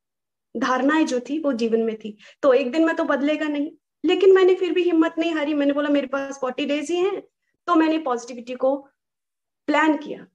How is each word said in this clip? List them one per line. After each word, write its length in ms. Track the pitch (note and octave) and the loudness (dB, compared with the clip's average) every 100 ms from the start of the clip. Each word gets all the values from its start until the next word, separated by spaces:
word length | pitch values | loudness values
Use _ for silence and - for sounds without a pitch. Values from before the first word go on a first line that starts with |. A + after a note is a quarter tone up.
| _ _ _ _ _ A3+ | _ _ _ _ _ -6
धारणाएं 480 | B3 B3+ C#4 D#4+ C4 | -2 0 2 2 0
जो 140 | B3 | -2
थी 200 | B3 D#4 | -4 -4
वो 140 | D4 | -4
जीवन 260 | A#3 A#3 A3+ | -2 0 0
में 200 | A3+ A3 | -2 -6
थी। 180 | A3 - - _ | -12 -16 -20 _
तो 120 | C#4+ | 2
एक 180 | B3+ B3 | 2 2
दिन 140 | D#4+ E4 | 0 0
में 100 | D#4+ | 0
तो 80 | |
बदलेगा 440 | D#4+ C4+ C#4+ D4+ D4+ | -2 -2 -2 -2 -4
नहीं, 240 | D4 D4+ - _ _ D#4 | -4 -6 -10 _ _ -2
लेकिन 300 | F#4 G4 F#4+ | 4 6 8
मैंने 200 | F#4 F#4 | 6 4
फिर 160 | F4+ | 0
भी 120 | E4+ | 0
हिम्मत 320 | F4 E4 E4 E4 | 2 2 2 0
नहीं 140 | E4 | -2
हारी। 200 | D#4 D4 | -2 -2
मैंने 200 | D4 C#4+ | 0 0
बोला, 160 | C#4 D4 | 0 0
"मेरे 180 | C#4+ B3+ | 0 0
पास 300 | C#4 C#4 C4 | -4 -6 -8
forty 280 | B3+ B3 C#4+ | -8 -4 -4
days 260 | D4 D4 | -4 -2
ही 60 | F4 | -2
हैं", 240 | F#4+ G4 - _ _ _ - | -2 -4 -10 _ _ _ 0
तो 80 | D#4+ | 2
मैंने 240 | D#4 D#4+ | 2 0
positivity 540 | D#4 A#3+ B3 B3 A#3 | -2 -6 -8 -14 -12
को 340 | B3+ C4+ C#4+ - _ _ _ _ _ _ _ - | -2 -2 -2 -6 _ _ _ _ _ _ _ -2
प्लान 300 | D4 D#4 C#4+ | 0 2 0
किया। 300 | - - - | -4 -14 -18